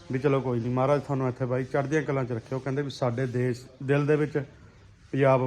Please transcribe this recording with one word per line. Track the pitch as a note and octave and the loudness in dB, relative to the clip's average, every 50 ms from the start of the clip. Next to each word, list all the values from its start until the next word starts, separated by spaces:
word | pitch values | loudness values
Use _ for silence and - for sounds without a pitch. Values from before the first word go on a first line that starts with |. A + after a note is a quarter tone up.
| - - | -8 -6
ਵੀ | - B2+ | -4 0
ਚਲੋ | B2 D3 C#3 C3+ | 2 2 2 2
ਕੋਈ | C3 C3 B2 A#2+ | 2 0 -2 -2
ਨਹੀਂ, | A2+ B2 B2 | -2 -2 0
ਮਹਾਰਾਜ | B2+ C3 C3+ D3 C#3 | 0 2 2 2 2
ਤੁਹਾਨੂੰ | A#2 - C#3+ C3 C3+ B2+ | 0 -2 -2 -2 -2 -2
ਇੱਥੇ | B2 - C3 | -2 -4 -4
ਬਾਈ | A#2+ B2+ B2+ C3 | -2 -2 -2 -2
ਚੜ੍ਹਦੀਆਂ | A#2+ - D3 C3+ C3+ D3+ D#3 C#3 | -2 -2 -2 -2 0 0 -2 0
ਕਲਾਂ | D#3 C#3+ C3+ B2+ | 0 -2 -2 -2
'ਚ | A#2+ | -2
ਰੱਖਿਓ। | B2 A2 - - C3 C3 | -4 -6 -6 -6 -8 -6
ਕਹਿੰਦੇ | - C#3 C3 C#3+ | -4 -4 -4 -4
ਵੀ | D3 C#3 | -4 -6
ਸਾਡੇ | - - C3+ B2 A#2 B2 C3+ A#2+ | -4 -2 -2 -2 0 0 -2 -2
ਦੇਸ਼ | A#2 B2 B2+ B2+ A#2+ B2 - - - - C#3 | -2 0 0 0 -2 -4 -8 -14 -16 -8 -2
ਦਿਲ | C3 C#3+ C#3+ D3 | 0 2 2 4
ਦੇ | C#3+ D3+ | 4 2
ਵਿੱਚ | D3 D3+ D3 - D3 C3 - - - - - - - - - - - - - | 2 2 0 -2 -4 -6 -6 -10 -18 -20 -20 -20 -20 -20 -20 -20 -20 -12 -6
ਪੰਜਾਬ | - C3+ C#3 C3+ C3 B2+ C3 | 0 2 4 6 6 4 4